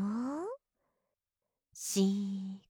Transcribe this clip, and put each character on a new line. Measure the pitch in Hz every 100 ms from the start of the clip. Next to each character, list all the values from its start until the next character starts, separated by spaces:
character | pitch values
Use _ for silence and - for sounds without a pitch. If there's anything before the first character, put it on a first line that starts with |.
| 196 220 254 294 381 539 _ _ _ _ _ _ _ _ _ _ _
シ | - - 196 196 202 196 196 190 196 -